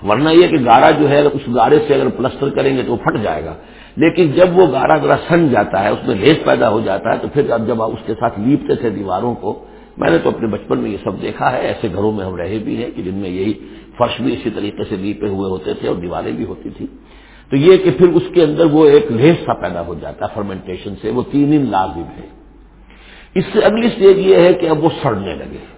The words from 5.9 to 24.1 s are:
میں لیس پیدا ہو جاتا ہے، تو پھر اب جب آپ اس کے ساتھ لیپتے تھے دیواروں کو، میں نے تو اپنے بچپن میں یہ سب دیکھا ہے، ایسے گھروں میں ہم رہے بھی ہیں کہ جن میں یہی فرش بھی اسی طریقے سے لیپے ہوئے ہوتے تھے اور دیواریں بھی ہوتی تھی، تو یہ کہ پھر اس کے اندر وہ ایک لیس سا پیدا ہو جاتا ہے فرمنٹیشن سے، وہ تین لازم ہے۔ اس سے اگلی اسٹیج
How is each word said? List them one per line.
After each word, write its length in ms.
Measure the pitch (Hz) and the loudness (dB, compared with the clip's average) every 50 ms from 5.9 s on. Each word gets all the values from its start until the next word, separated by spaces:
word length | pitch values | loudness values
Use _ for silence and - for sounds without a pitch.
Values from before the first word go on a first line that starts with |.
| 117 120 - 131 | -2 -2 -2 -4
میں 80 | 123 | -2
لیس 220 | 98 98 131 165 - - | 2 4 4 2 4 2
پیدا 240 | 139 135 127 127 117 | 0 0 2 2 0
ہو 100 | 104 113 | 0 0
جاتا 340 | 110 101 95 98 - 110 - | -2 -2 -4 -4 -2 -2 -4
ہے، 40 | 127 | -2
تو 60 | 120 110 | -4 -4
پھر 220 | - 147 139 - | -2 -2 0 0
اب 180 | 127 117 113 110 | 0 -2 -2 -2
جب 160 | 123 113 110 | -2 -2 -2
آپ 60 | 113 | -4
اس 100 | 117 117 - | -6 -8 -8
کے 80 | - 110 - | -8 -6 -4
ساتھ 200 | 123 117 - 98 | -4 -4 -4 -2
لیپتے 360 | 104 123 147 - - - 143 | 0 0 0 0 0 -2 -4
تھے 140 | - - 113 | -2 -2 -4
دیواروں 460 | 98 101 101 95 90 95 110 120 117 | -4 -4 -6 -4 -4 -4 -4 -4 -6
کو، 300 | - - - - - - - - - - - - - | -6 -8 -8 -8 -10 -14 -20 -20 -20 -20 -20 -6 -2
میں 120 | 151 165 | 0 2
نے 80 | 170 165 | 2 2
تو 120 | 165 - | 0 0
اپنے 180 | 107 - 117 113 | -2 -2 -4 -4
بچپن 320 | 101 107 - - 131 131 | -4 -6 -4 -4 -4 -2
میں 120 | 120 110 | -2 -4
یہ 60 | 101 95 - | -6 -6 -6
سب 180 | 113 95 82 | -8 -8 -6
دیکھا 300 | - 107 110 - 131 139 | -8 -8 -6 -2 -2 -2
ہے، 80 | 127 131 | -2 -2
ایسے 280 | - 120 104 - - 107 85 | -4 -4 -6 -4 -6 -6 -4
گھروں 180 | 95 101 107 | -2 -2 -2
میں 140 | 107 104 92 | -2 -2 -6
ہم 100 | 92 92 | -8 -8
رہے 220 | 85 87 87 101 110 | -8 -8 -6 -6 -6
بھی 260 | 104 - 131 113 117 | -6 -6 -6 -6 -6
ہیں 80 | - - | -8 -8
کہ 60 | 117 | -10
جن 140 | 98 90 98 | -8 -8 -6
میں 140 | 95 101 92 | -6 -6 -6
یہی 240 | 90 92 95 107 104 - - - - - - - - - | -6 -4 -4 -4 -4 -6 -10 -20 -20 -20 -20 -20 -4 -4
فرش 240 | 123 117 - - | -4 -4 -2 -4
بھی 120 | 117 131 120 | -4 -4 -4
اسی 160 | - - 117 | -4 -6 -8
طریقے 340 | 104 98 101 104 - - 104 - | -6 -6 -8 -8 -8 -8 -8 -8
سے 60 | 107 | -6
لیپے 320 | 95 95 104 101 - 104 104 | -6 -6 -6 -6 -6 -6 -6
ہوئے 220 | 98 95 98 95 | -4 -4 -4 -6
ہوتے 240 | 92 92 - - 107 | -6 -6 -6 -8 -8
تھے 140 | - - 113 | -6 -6 -6
اور 80 | - | -6
دیواریں 360 | 90 87 87 80 80 98 110 | -6 -6 -8 -8 -6 -6 -8
بھی 140 | 117 120 - | -8 -8 -8
ہوتی 240 | - - - - - | -10 -10 -14 -14 -16
تھی، 180 | - - - - - - - _ - - - - - - - - | -14 -14 -14 -14 -16 -18 -20 _ -20 -20 -20 -20 -20 -20 -10 -2
تو 60 | - | -2
یہ 220 | 139 147 180 190 170 | 4 6 6 6 6
کہ 140 | - 175 | 6 0
پھر 180 | - - 180 175 | 2 4 4 4
اس 140 | 160 165 - - - | 4 2 0 2 2
کے 100 | 175 165 | 2 2
اندر 220 | 151 151 147 165 | 2 2 2 2
وہ 200 | 160 147 156 156 | 4 6 6 6
ایک 260 | 147 139 147 143 - | 8 6 6 4 2
لیس 240 | 120 113 127 160 170 - - | -2 2 4 4 4 2 0
سا 80 | - 113 | -4 -4
پیدا 280 | - - 92 90 85 | -4 -4 -6 -6 -6
ہو 120 | 85 90 87 76 | -8 -8 -10 -10
جاتا 240 | 73 71 78 - 107 | -12 -14 -10 -8 -8
ہے 40 | 101 - | -8 -6
فرمنٹیشن 600 | 113 104 101 95 92 - 92 90 92 - 107 98 92 | -8 -8 -8 -10 -12 -10 -10 -12 -10 -10 -12 -12 -8
سے، 100 | - 107 | -6 -4
وہ 120 | 113 127 - - | -4 -4 -4 -2
تین 400 | - 143 143 143 151 151 139 117 | 0 0 2 4 2 2 2 2
لازم 320 | 98 95 95 - 160 170 165 - - - | 0 0 0 -2 -4 -10 -10 -12 -14 -18
ہے۔ 100 | - - - - - - - - - - _ - - - - - - - - - - - - | -18 -20 -20 -20 -20 -20 -20 -20 -20 -20 _ -20 -20 -20 -20 -20 -20 -20 -20 -20 -20 -6 -4
اس 80 | 185 180 - - | -4 -4 0 0
سے 60 | 220 | 2
اگلی 280 | 202 196 208 226 226 233 | 2 2 2 2 0 -2
اسٹیج 400 | - - 185 196 | -2 4 4 4